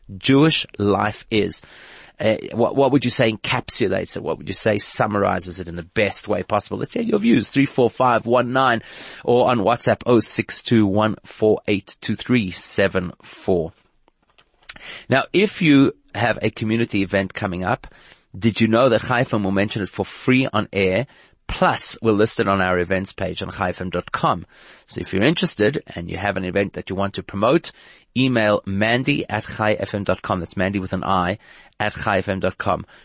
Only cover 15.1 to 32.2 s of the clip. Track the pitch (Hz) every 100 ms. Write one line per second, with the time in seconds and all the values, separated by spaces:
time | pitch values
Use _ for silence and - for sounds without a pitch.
15.1 | 131 - 170 208 - 160 139 135 - _
16.1 | - 117 107 113 - 110 113 117 101 95
17.1 | 98 95 - 104 87 90 123 - - -
18.1 | - _ 95 110 98 113 113 131 110 -
19.1 | 123 131 113 98 98 104 113 92 - 95
20.1 | - - 127 131 107 104 98 95 92 -
21.1 | _ _ _ - - 180 117 - - 113
22.1 | 101 110 - 101 98 90 90 87 95 95
23.1 | - 95 90 92 - 90 90 92 87 -
24.1 | - 160 95 - _ - - - - -
25.1 | 95 120 170 180 - 104 147 - - 85
26.1 | 87 101 98 92 92 101 - - 92 98
27.1 | 95 - 95 110 165 - - - - _
28.1 | 120 131 120 107 104 - 98 110 123 135
29.1 | 143 - 107 - - 107 107 101 104 98
30.1 | 95 - 95 - - 95 101 92 92 -
31.1 | 95 87 101 - - - - 104 - 110
32.1 | 98